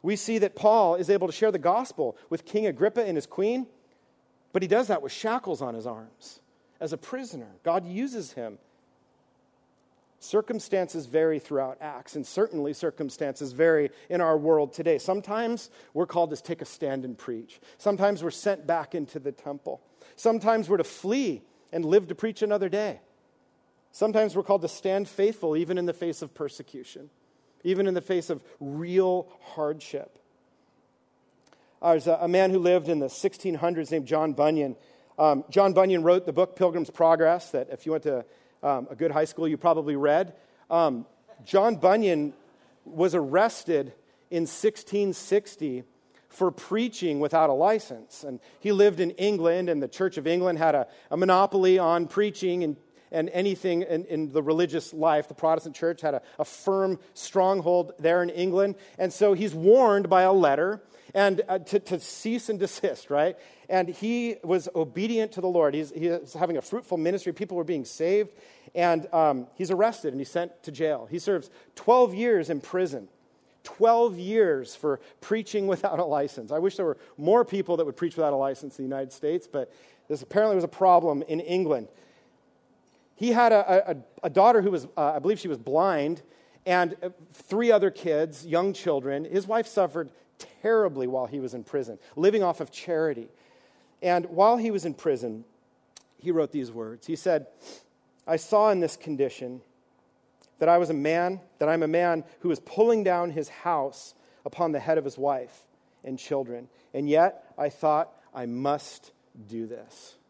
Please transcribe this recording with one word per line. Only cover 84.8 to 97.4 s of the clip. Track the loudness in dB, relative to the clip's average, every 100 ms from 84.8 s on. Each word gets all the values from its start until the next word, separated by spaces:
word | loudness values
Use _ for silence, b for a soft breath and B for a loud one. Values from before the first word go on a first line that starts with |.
| -6 -2
uh, | 0
I | 0
believe | -2 -2
she | -4
was | -6
blind, | 0 2 2 2 -2 -6 -10 b b b 0
and, | 2 2 -2
uh, | -10 -12 -20
three | -20 -6 0 4
other | 4 4
kids, | -2 -2 0 -2 -6 -2
young | 0 0
children. | -2 -2 -2 -2 -6 -2
His | -4 0
wife | -2 0
suffered | 0 0 -2 -8 b b _ -20 _
terribly | 0 2 2 0 -4
while | -2 -4
he | -6
was | -8
in | -10 -6
prison, | -6 -6 -12 B 2
living | 2 4
off | 0 -2
of | -8
charity. | -10 -4 -2 -2 -4 -12 b b b b b b _
And | 0 0 -2
while | 4 4 4
he | 0
was | -2 -6
in |
prison, | -4 -2 -2 -4 -10 -16 _ _ _ _ -20 _ _
he | -2
wrote | -2 -2
these | -4 -8
words. | -10 -12 -14 -10
He | -4
said, | 0 -2